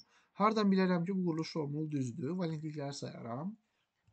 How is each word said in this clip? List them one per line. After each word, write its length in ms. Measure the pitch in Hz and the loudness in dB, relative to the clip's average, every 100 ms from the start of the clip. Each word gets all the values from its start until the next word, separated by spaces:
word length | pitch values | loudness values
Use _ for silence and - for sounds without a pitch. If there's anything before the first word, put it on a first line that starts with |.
| - _ _ - | -10 _ _ 0
Hardan 300 | 208 220 202 | 2 4 4
bilərəm 340 | 190 185 180 170 | 6 6 4 2
ki, 100 | 190 | 0
bu 100 | 175 | 0
quruluş 240 | 160 156 | 0 -2
formulu 380 | 165 143 147 156 | -2 -2 -2 -2
düzdür? 440 | 147 127 113 131 185 | 0 -2 -2 -4 -2
Valentlikləri 600 | 165 156 156 151 139 139 | -2 -4 -6 -6 -6 -6
sayaram, 580 | - - 120 123 190 - _ _ _ _ _ | -8 -8 -8 -6 -6 -8 _ _ _ _ _